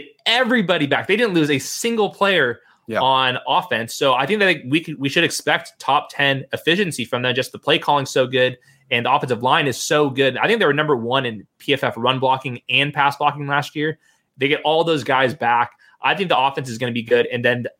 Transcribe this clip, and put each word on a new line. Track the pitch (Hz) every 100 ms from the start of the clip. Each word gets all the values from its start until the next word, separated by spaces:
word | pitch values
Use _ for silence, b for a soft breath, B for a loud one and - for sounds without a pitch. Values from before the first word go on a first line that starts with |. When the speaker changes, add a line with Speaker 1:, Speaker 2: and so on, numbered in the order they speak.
| 143 _ -
Speaker 1:
everybody | 233 247 247 180 175 143
back. | 131 113
They | 214
didn't | 233
lose | 170 147
a | 139
single | - - 233 233 196
player | - 196 180 127 117 b b -
Speaker 2:
Yeah. | 117
Speaker 1:
on | 131 131 127 123 131
offense. | 160 180 113 117
So | - 139
I | 123 143
think | 208
that | 196 151 123
we | 156
could, | 165 143
we | 135
should | 170 170
expect | - - 165 - -
top | - 143 -
ten | - 139 135 139
efficiency | - - 175 190 139
from | 113 123
them. | 127 127
Just | 127
the | -
play | - 151
calling | - 143 135
so | 139 127
good | 127 127 127 b b b
and | 120 120
the |
offensive | 143 135 113
line | 123 156 143
is | 113
so | - 151 147
good. | 123 135 120
I | 147
think | 226
they | 165
were |
number | 143 151 127
one | 117 131 123
in | 107 - _
P | -
F | 135
F | 127 113
run | 120 131
blocking | 131 131 139 120 -
and | 127 143
pass | 147 139 -
blocking | 147 143 143
last | 143 139 151
year. | 151 151 _ _ _ -
They | 139
get | 147
all | 151 160 165
those | 156
guys | 120 131 131 107
back. | 120 120 120 _ b b
I | 135 156
think | 180
the | 127
offense | 139 139 131
is | 113
gonna | 127
be | 120
good. | 117 120 117
And | 120
then | 120 123 117